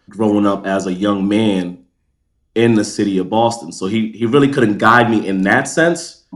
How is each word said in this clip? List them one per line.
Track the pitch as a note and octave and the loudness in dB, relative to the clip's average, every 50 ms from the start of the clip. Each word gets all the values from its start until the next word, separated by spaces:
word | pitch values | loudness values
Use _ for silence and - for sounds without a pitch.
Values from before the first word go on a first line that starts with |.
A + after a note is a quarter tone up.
| _ - | _ -14
growing | - F#2+ A2+ G#2+ G#2 G#2 G2+ | -6 -2 0 0 2 2 2
up | G2+ G2 F#2+ G2 | 0 0 -2 -4
as | G2 G2 G2 F#2 | -4 -4 -4 -2
a | F#2+ F2+ | -4 -4
young | F2+ G2+ G#2 G2+ G2 F#2+ | -2 -2 -2 -2 0 0
man | G2 G#2 A2 A2+ G#2+ G2 F#2 F2+ F2 F2+ - _ _ _ _ _ _ _ _ _ _ _ _ _ _ - | 0 0 2 2 0 0 -2 -4 -6 -10 -14 _ _ _ _ _ _ _ _ _ _ _ _ _ _ -2
in | A2+ A#2 A#2 A2+ | 2 2 4 4
the | G#2+ G2+ | 2 0
city | G#2 - - G#2 G2+ F#2+ | -2 -2 -4 -2 0 0
of | F#2 F#2 F2+ | -2 -2 -2
Boston. | - A2+ A#2 A#2 A2+ - - E2 | 0 0 0 0 -2 -4 -12 -14
So | - - F#2+ | -12 -8 -6
he, | F#2+ G#2+ A2+ A2 G#2+ | -4 -4 -4 -4 -4
he | - G2+ A#2 | -6 -4 -2
really | A2+ B2+ D3 C#3 C3+ | 2 2 2 2 2
couldn't | C#3 C#3 A#2 G#2 G2+ | 2 2 2 2 2
guide | F#2+ A#2 A2 A#2 A#2+ A2+ A2 | 2 2 4 4 4 4 2
me | A2 G#2 - | 2 0 0
in | F#2+ F#2+ F#2+ F#2+ | -2 -2 0 2
that | G2 A2+ C3 C3+ | 2 2 2 0
sense. | - - E3 D#3+ E3+ F3 E3+ - - - _ _ _ - | -2 0 0 2 2 0 -2 -6 -14 -16 _ _ _ -6